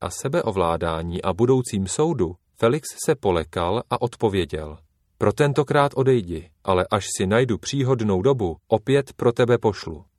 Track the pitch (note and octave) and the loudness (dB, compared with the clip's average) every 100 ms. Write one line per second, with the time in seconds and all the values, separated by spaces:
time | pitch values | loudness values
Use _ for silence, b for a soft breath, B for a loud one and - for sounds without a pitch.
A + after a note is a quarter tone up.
0 | E2+ - C3+ E3+ - F#2+ E2+ E2+ E2+ D#2+ | -6 -8 -4 -2 -2 0 0 0 -2 -4
1 | E2+ E2+ - F2+ A#2+ C3 B2 G#2 F#2 - | -4 -4 -4 0 2 2 0 -4 -4 -2
2 | D#3 D3 E2+ - _ _ A2+ D3+ - - | -2 0 -4 -4 _ _ 0 0 -4 -8
3 | - D#3 G2+ F2 D#2 - F2 A2 - - | -2 0 0 0 -2 -4 -2 -2 -4 -4
4 | A#2+ - A2+ G2 E2 D#2 D2+ D2+ _ _ | -4 -2 -2 0 -2 -6 -10 -14 _ _
5 | _ _ G2+ G#2 D3 C#3 C#3+ D3 C#3+ - | _ _ 0 2 2 2 2 2 2 2
6 | C3 B2+ F2 E2 - _ - F#2 F2+ G#2+ | 2 2 0 -8 -10 _ 0 0 2 0
7 | - - F#2+ A2 B2+ G2+ - C#3+ B2+ C3 | -2 -4 0 2 2 -2 -4 -2 0 0
8 | G#2+ F#2 A#2 C3+ F#2+ D#2 _ A2 A#2+ C#3 | 2 2 2 2 -2 -6 _ -2 2 0
9 | C#3 - B2 A#2 A#2+ A#2 A2+ G2 - D#2 | 0 0 0 2 2 2 2 -2 -10 -14
10 | - | -16